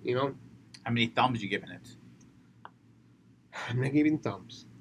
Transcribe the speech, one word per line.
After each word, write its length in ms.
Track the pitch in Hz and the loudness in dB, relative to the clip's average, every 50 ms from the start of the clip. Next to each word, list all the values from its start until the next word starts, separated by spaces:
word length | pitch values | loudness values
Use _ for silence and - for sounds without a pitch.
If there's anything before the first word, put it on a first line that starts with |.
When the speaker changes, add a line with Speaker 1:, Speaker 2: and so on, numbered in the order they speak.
| - | -4
Speaker 1:
you 140 | 120 123 | -2 0
know? 180 | 127 139 139 139 - - - - - - - - - - | 2 0 0 -2 -6 -14 -20 -20 -20 -20 -20 -18 -10 -4
Speaker 2:
How 80 | 120 | -2
many 160 | 117 117 113 | 0 2 2
thumbs 360 | 113 - 123 120 127 123 110 101 | 2 4 4 4 4 4 0 -2
you 60 | 95 | -2
giving 220 | 98 92 - - | -2 -4 -4 -6
it? 240 | 87 85 - - - - - - - - - - - - - - - - - - - _ _ - - - - - - - - - - - - _ - - - - | -14 -16 -16 -18 -20 -20 -20 -20 -20 -20 -20 -20 -20 -20 -20 -20 -20 -20 -20 -20 -20 _ _ -20 -20 -20 -20 -20 -20 -20 -20 -20 -20 -20 -20 _ -12 -10 -6 -2
Speaker 1:
I'm 120 | 120 123 | 0 0
not 120 | 131 131 131 | 0 2 4
giving 260 | 151 151 151 156 147 | 4 4 4 4 2
thumbs, 480 | - 117 101 95 - - - - - - - - | 0 -4 -6 -6 -8 -16 -18 -20 -20 -20 -20 -20